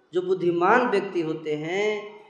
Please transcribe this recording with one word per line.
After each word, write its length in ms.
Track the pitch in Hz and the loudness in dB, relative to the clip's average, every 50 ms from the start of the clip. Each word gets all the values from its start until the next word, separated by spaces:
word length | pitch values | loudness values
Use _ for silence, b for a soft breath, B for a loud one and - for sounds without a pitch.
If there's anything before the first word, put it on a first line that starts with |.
| _ _ | _ _
जो 100 | - 180 | -4 -4
बुद्धिमान 680 | 180 180 190 175 170 175 170 170 175 190 220 247 247 247 | -2 0 0 0 2 0 2 4 4 6 6 4 4 4
व्यक्ति 320 | 196 196 196 - - 175 | 2 0 0 -2 -2 -2
होते 360 | 160 156 156 156 - 151 151 | -2 -2 -4 -4 -4 -4 -4
हैं, 640 | 151 156 165 180 196 208 214 214 208 208 208 - - - | -4 -4 -4 -2 -2 0 -2 -2 -4 -8 -12 -16 -20 -20